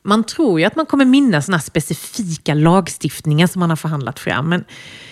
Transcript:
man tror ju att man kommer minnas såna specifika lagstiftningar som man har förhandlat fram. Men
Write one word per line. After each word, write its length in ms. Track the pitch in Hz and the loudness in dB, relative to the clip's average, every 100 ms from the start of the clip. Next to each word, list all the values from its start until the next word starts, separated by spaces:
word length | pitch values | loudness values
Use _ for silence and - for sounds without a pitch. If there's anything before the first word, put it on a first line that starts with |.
man 200 | 196 214 | -2 0
tror 360 | 220 - 277 160 | 0 -2 0 2
ju 60 | |
att 100 | 190 | 0
man 100 | 320 | -2
kommer 200 | 311 277 | -2 2
minnas 400 | 262 269 269 151 | 4 4 4 2
såna 140 | 143 170 | 0 -2
specifika 920 | - 160 - - - - 185 156 - | -2 -4 -4 -8 -8 -8 -8 -6 -2
lagstiftningar 960 | 151 160 190 175 - 156 - 156 151 175 | 2 4 4 0 -6 -8 -6 -2 2 2
som 120 | 185 | 2
man 100 | 170 | -2
har 80 | 156 | -2
förhandlat 420 | 156 151 113 - | -4 -6 -6 -8
fram. 300 | - 87 160 | -4 -2 -2
Men 140 | 180 - - - - - | -2 -4 -18 -20 -20 -20